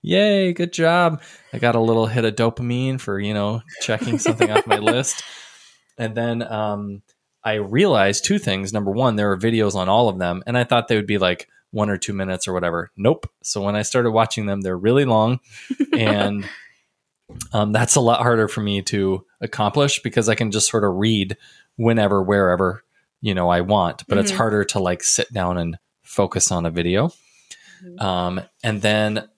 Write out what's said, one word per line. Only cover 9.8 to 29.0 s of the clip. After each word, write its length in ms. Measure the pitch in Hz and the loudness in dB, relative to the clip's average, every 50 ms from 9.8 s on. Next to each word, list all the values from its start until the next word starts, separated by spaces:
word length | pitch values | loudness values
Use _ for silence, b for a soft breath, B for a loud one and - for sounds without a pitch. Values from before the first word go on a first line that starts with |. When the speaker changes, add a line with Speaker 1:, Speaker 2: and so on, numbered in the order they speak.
| 92 | 0
Speaker 1:
all 220 | 95 101 113 120 110 | 2 4 4 4 2
of 80 | 95 92 | 2 0
them, 240 | 92 87 87 92 - | -2 -2 -2 -4 -4
and 100 | - 120 | -2 -2
I 60 | 123 120 | -2 2
thought 220 | - 127 117 113 - | 2 2 0 2 2
they 60 | 117 | 0
would 100 | 107 101 | 0 0
be, 120 | 110 104 101 | 0 0 2
like, 280 | 95 90 90 - - b b b b b | 2 2 0 -2 -8 b b b b b
one 200 | - 107 104 104 | -4 -2 -2 -2
or 80 | 101 | -2
two 160 | 95 - - 101 | -4 -4 -6 -6
minutes 320 | 98 95 95 92 90 - | -6 -4 -4 -6 -6 -6
or 60 | 101 92 | -4 -4
whatever. 380 | 90 87 87 85 85 87 - _ | -2 -2 -2 -2 -4 -6 -8 _
Nope. 320 | - 98 123 160 - - - _ _ | 0 0 0 0 0 -4 -18 _ _
So 200 | _ - - 107 | _ -8 -6 -4
when 140 | 98 101 101 | -4 -2 -2
I 60 | 107 107 | -2 -4
started 280 | - - 127 120 117 | -2 0 0 0 2
watching 360 | 110 113 113 110 - 113 107 | 2 2 0 0 -2 -6 -4
them, 140 | 101 98 101 | -4 -4 -4
they're 160 | 95 92 92 | -4 -6 -6
really 280 | 90 92 110 123 139 143 | -2 0 2 2 2 2
long, 340 | 131 113 110 107 117 127 127 B B B B B | 4 4 2 4 2 0 -2 B B B B B
Speaker 2:
<laughs> 260 | B 262 B 285 - - | B -4 B -2 -2 0
Speaker 1:
and, 560 | 185 113 107 104 - 101 101 101 104 98 B B B B B B B B B _ _ _ _ _ _ _ - - - - - - | 0 2 2 2 0 0 -2 -2 -4 -8 B B B B B B B B B _ _ _ _ _ _ _ -20 -14 -14 -12 -4 0
um, 180 | 107 104 104 | 0 0 2
that's 240 | 107 110 120 120 - | 2 0 2 4 2
a 60 | 143 | 4
lot 200 | 123 113 117 - | 4 4 4 4
harder 260 | 120 120 120 113 110 | 4 2 4 4 2
for 140 | 104 - 113 | 0 -2 -4
me 200 | 104 104 101 98 | -4 -2 -2 -2
to 420 | 92 - - 101 98 95 95 95 - _ _ _ | -2 -2 -2 0 2 2 0 -2 -4 _ _ _
accomplish 640 | - 110 - - 107 101 - 147 143 139 - - | -10 -8 -4 -2 -2 0 2 2 2 2 0 -2
because 260 | - 117 - 123 107 | -4 0 0 0 2
I 80 | 107 110 | 2 0
can 160 | - 120 107 | 0 0 -2
just 180 | 101 107 - - | 0 0 0 0
sort 140 | - 113 104 | 0 0 0
of 120 | 101 90 | 2 0
read 420 | 92 104 113 110 104 98 92 98 b b b b b b b b | 2 2 2 2 2 0 -2 -6 b b b b b b b b
whenever, 440 | - 113 117 117 113 104 98 101 98 | 0 2 2 4 4 4 4 4 2
wherever, 600 | 95 92 104 101 98 90 90 90 95 90 92 - _ _ _ _ _ _ _ _ | 2 2 2 4 4 4 4 2 2 0 -2 -6 _ _ _ _ _ _ _ _
you 120 | - 110 95 | -4 -2 0
know, 140 | 92 87 87 | 0 2 2
I 120 | 87 87 | 2 2
want, 420 | 90 92 104 101 90 85 - - - | 2 2 2 2 2 0 -2 -6 -6
but 100 | - - | -2 0
it's 140 | - 214 202 | 0 2 0
Speaker 3:
Mm-hmm. 60 | 190 | 0
Speaker 1:
harder 260 | 185 117 110 107 104 98 | 0 0 0 2 0 -2
to, 140 | - - 104 | 0 -2 -2
like, 240 | 92 90 90 87 - | 0 0 -2 -2 -2
sit 280 | - - - - - | -2 -2 -2 -2 -4
down 260 | 123 101 90 87 90 | -4 -4 -2 -2 -2
and 200 | 90 85 85 82 - _ _ _ _ | -2 -4 -4 -6 -10 _ _ _ _
focus 500 | _ - - - 101 90 - 92 - - | _ -6 -2 -2 -2 0 0 -2 -2 -2
on 140 | 92 87 85 | -2 -2 -2
a 60 | 82 | -2
video. 360 | 80 87 85 87 90 101 135 170 B B B B B B B B B B B B B B 185 | -2 -2 -2 0 0 0 0 -2 B B B B B B B B B B B B B B -20
Speaker 2:
Mm-hmm. 160 | 180 175 185 - | -20 -10 -6 -4
Speaker 1:
Um, 360 | 95 92 90 90 90 90 92 - _ _ _ - | -2 -2 -2 -2 -4 -4 -6 -10 _ _ _ -6
and 180 | 113 107 104 | -6 -4 -2
then 480 | 98 107 107 107 | 0 0 2 2